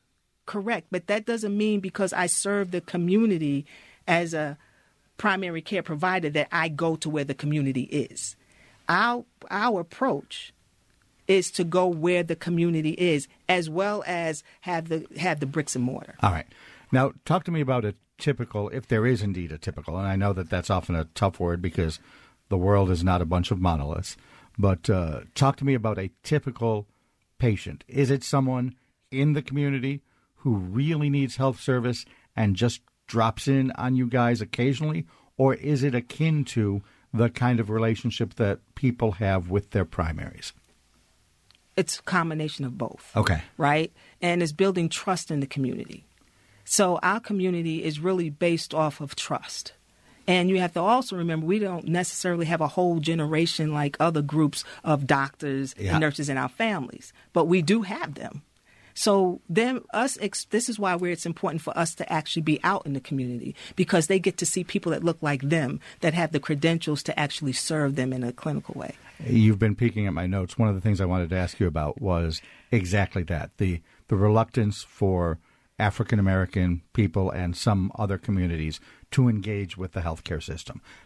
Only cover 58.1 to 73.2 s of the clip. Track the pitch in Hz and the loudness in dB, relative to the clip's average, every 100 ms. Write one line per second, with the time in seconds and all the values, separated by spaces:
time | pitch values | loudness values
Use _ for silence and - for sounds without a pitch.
58.1 | 123 113 143 - _ _ _ - - 214 | -10 -12 -12 -18 _ _ _ -18 -2 4
59.1 | 196 180 175 - 175 240 254 - 208 269 | 4 4 0 -2 0 0 -2 -4 -2 -2
60.1 | - 196 - - 208 240 208 196 175 180 | -2 -6 -6 -2 -2 -2 -2 0 0 -2
61.1 | 170 170 165 185 156 - - 165 - 170 | -4 -6 -4 -4 -4 -4 -2 -2 -2 -4
62.1 | 160 - 170 156 151 175 196 147 135 - | -4 -2 -4 0 2 2 0 -2 -6 -4
63.1 | 139 123 120 - - - - 180 175 156 | -4 -4 -6 -8 -12 -12 -2 2 2 4
64.1 | 190 185 - 165 190 175 202 170 156 165 | 2 2 0 -2 -2 -2 -2 -2 0 0
65.1 | 160 151 139 139 165 139 143 - - 165 | 0 -2 -2 0 0 0 -4 -10 -2 0
66.1 | 170 160 147 - 147 165 165 165 147 - | 2 0 -2 -2 0 2 2 0 -4 -2
67.1 | - 147 - 143 123 - 156 143 139 127 | -2 -2 -2 -4 -4 -2 0 0 0 -2
68.1 | 127 120 - 160 139 - - - - - | -2 -6 -6 -4 -4 -6 -10 -10 -14 -20
69.1 | - 127 117 110 101 110 104 120 104 101 | -12 2 6 8 6 2 2 0 0 -2
70.1 | 80 90 98 90 - 110 95 104 95 92 | -2 -2 -2 -2 0 2 2 0 2 2
71.1 | 92 82 92 87 - 92 80 73 - 101 | 0 0 0 -2 0 0 0 -2 -2 0
72.1 | 85 82 80 - - - 117 90 101 95 | 0 0 -4 -10 -18 -2 0 2 0 0
73.1 | 98 | -2